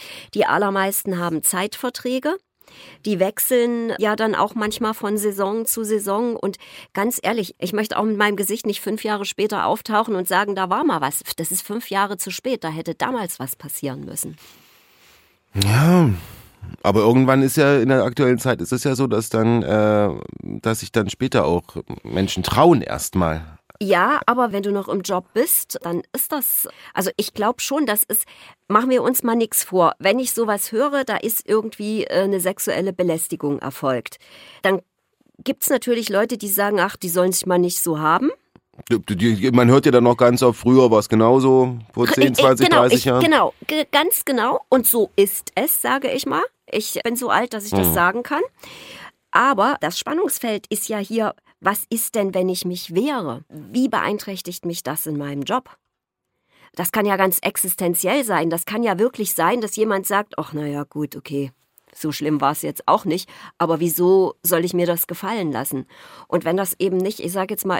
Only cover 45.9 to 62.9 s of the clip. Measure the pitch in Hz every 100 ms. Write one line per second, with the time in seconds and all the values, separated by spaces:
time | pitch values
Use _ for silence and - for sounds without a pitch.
45.9 | 262 269 277 277 294 480 - _ 214 214
46.9 | - 233 240 240 190 240 220 - 196 180
47.9 | 160 175 220 240 302 494 - - - -
48.9 | - - _ _ - 262 220 226 285 151
49.9 | - - 311 370 - 240 208 - 202 -
50.9 | 214 196 226 214 - _ _ 190 208 -
51.9 | 226 - 226 196 185 185 180 180 180 -
52.9 | 170 269 269 156 117 - 151 95 247 269
53.9 | - 110 208 - 190 - 175 175 170 -
54.9 | 156 160 147 143 143 135 247 - - _
55.9 | _ _ _ _ _ _ _ _ - 175
56.9 | 220 208 196 190 180 - - 190 - 180
57.9 | 175 185 269 233 175 165 165 - 214 233
58.9 | 180 240 240 202 - 165 240 208 - 220
59.9 | 196 185 202 208 - 160 151 147 143 143
60.9 | 151 147 147 - 143 135 - _ _ _
61.9 | - 156 143 151 147 139 151 147 - -